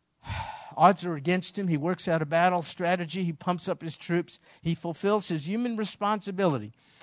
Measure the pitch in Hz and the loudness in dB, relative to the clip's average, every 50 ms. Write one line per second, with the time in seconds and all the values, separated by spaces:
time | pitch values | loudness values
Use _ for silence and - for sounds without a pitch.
0 | _ _ _ _ - - - - - - - - - - - - 160 185 202 - | _ _ _ _ -12 -8 -8 -6 -6 -8 -10 -12 -14 -10 4 6 8 8 8 6
1 | 175 175 165 147 135 165 180 185 - - - 202 196 180 160 143 143 175 185 - | 0 -4 -4 -2 0 0 0 0 -2 -4 -6 -4 0 0 0 0 0 0 -2 -2
2 | - 190 165 160 156 143 165 165 175 185 180 175 156 - - - 180 170 180 180 | 0 0 0 0 0 2 4 4 6 6 4 2 0 -4 -4 -2 0 2 2 0
3 | 175 160 147 190 185 170 160 - - 185 180 170 - 196 175 - 170 160 147 - | 0 -4 -4 -2 -2 -4 -4 -2 -2 -2 -2 -2 -2 -4 -6 -4 -6 -8 -10 -8
4 | - - 170 175 170 - - - _ - - - - 165 165 - - 170 160 - | -4 0 0 0 0 -2 -10 -18 _ -20 -20 -6 -4 -2 -2 -2 -4 -6 -6 -2
5 | - 196 208 214 - - 185 156 139 165 202 226 247 247 233 214 214 196 - - | 0 2 2 2 0 -2 -2 -2 -2 -2 -2 -2 -2 -2 -2 -2 -4 -4 -4 -2
6 | 202 202 214 214 - 202 190 185 196 175 143 120 104 104 - _ _ _ - - | -2 0 0 -2 -4 -4 -2 2 2 2 2 2 -2 -8 -14 _ _ _ -20 -20